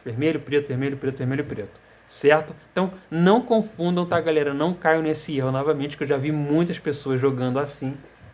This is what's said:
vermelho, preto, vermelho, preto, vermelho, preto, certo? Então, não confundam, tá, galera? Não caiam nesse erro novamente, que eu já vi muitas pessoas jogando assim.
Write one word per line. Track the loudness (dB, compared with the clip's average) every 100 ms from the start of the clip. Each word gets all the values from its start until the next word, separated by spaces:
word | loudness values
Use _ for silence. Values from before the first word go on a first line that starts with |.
| -8
vermelho, | -2 0 -2
preto, | 0 0 0
vermelho, | -2 -2 -2
preto, | -6 -4
vermelho, | -2 -2
preto, | -4 -8 -10 -16 _ -20 -18
certo? | 0 4 4 2 -12 -6
Então, | -2 -2 -4 -6
não | 2 6 6
confundam, | 4 0 0 -2 0 0 0
tá, | 0
galera? | 2 2 0
Não | 0 -2
caiam | 0 2 2
nesse | 0 -4 -4 -2
erro | 0
novamente, | 0 0 0 -4 -6
que |
eu | -2
já | 0
vi | 0
muitas | -2 0 2 0 -2
pessoas | -6 -6 -2 0
jogando | 0 0 -2 -2
assim. | -4 -6 -8 -8 -16 -20 -20